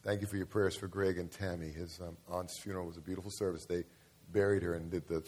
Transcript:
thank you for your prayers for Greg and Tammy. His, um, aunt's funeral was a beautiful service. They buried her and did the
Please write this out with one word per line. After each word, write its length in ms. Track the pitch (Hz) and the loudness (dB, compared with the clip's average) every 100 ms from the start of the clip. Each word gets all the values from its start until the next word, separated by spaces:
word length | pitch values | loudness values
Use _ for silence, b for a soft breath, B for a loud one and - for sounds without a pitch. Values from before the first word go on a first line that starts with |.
thank 180 | - 104 | 0 0
you 60 | 101 | 0
for 100 | 98 | -2
your 100 | 90 | 0
prayers 280 | 110 95 - | 4 4 2
for 120 | 95 | -6
Greg 320 | 95 95 90 | 2 2 2
and 100 | 85 | -2
Tammy. 400 | - 95 87 80 | -4 -4 -2 -6
His, 300 | 78 87 - | -6 -8 -8
um, 160 | 87 85 - | -10 -10 -4
aunt's 320 | 90 90 - | -4 -4 -8
funeral 280 | 101 92 87 | -6 -4 -4
was 100 | 82 | -8
a 40 | |
beautiful 280 | 80 95 95 | -6 -6 -6
service. 360 | - 98 82 - | 0 0 0 -2
They 180 | 87 90 B B B - | -2 -2 B B B 0
buried 320 | 101 101 98 | 4 6 6
her 100 | 87 | 4
and 160 | 85 82 | -2 0
did 180 | 87 73 | -4 0
the 140 | 82 | -2